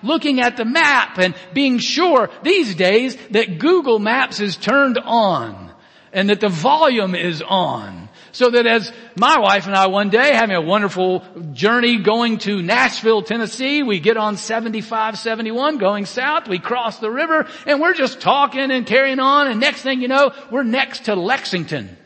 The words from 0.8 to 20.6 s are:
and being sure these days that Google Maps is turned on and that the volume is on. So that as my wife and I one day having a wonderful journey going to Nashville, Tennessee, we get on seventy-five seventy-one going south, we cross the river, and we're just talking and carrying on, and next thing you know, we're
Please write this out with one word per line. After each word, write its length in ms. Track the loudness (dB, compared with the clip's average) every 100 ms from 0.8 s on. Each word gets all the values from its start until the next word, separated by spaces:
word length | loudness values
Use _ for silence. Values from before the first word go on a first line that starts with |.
| 2 2 0 0
and 180 | -2 -2 -8
being 260 | -2 0 0
sure 520 | -2 0 4 4 2 -2
these 320 | 0 2 0
days 420 | 0 2 4 0 -8 -4
that 300 | -2 0 0
Google 400 | 2 2 2 0
Maps 400 | 2 0 -2 -2
is 160 | -6 -4
turned 420 | 0 2 2 0
on 760 | 0 2 2 0 -4 -12 -18 -20 _ _ _
and 180 | -2 0
that 100 | 2
the 80 | 0
volume 680 | 0 2 4 4 2 -2
is 280 | -2 -4 -4
on. 680 | -2 0 0 -4 -10 -16 -20 -20 -20
So 160 | 0 2
that 160 | 4
as 280 | 4 2 -2 -16 -16 0
my 240 | 4 4
wife 260 | 4 2 0
and 80 |
I 140 | 2 2
one 200 | 2 2
day 240 | 2 4
having 220 | 4 2
a 60 | 0
wonderful 640 | 0 0 0 0 0 -2 -6 -16 -14
journey 460 | -2 0 2 2 2
going 400 | 2 2 0 -2
to 240 | -2 -4
Nashville, 600 | 0 2 0 0 0 0
Tennessee, 600 | 0 -6 -6 -6 -2 -2
we 160 | 0 0
get 180 | 0 0
on 200 | 0 -4
seventy-five 800 | -4 -4 -4 -8 -6 -4 -4 -4
seventy-one 600 | -6 -6 -4 -2 -2 0
going 280 | 0 0 -6
south, 400 | -4 -2 -4 -4
we 140 | -8
cross 400 | -4 -4 -4 -6
the 100 | -6
river, 380 | -4 0 0 -2 -8 -2
and 140 | 0
we're 120 | 2
just 280 | 2 -2 0
talking 500 | 0 2 2 0 -2
and 160 | -2 2
carrying 320 | 2 2 2
on, 300 | 2 4 2
and 100 | 0
next 240 | -2 -2
thing 180 | -4 -4
you 60 | 0
know, 260 | 2 2 0 -6
we're 140 | -2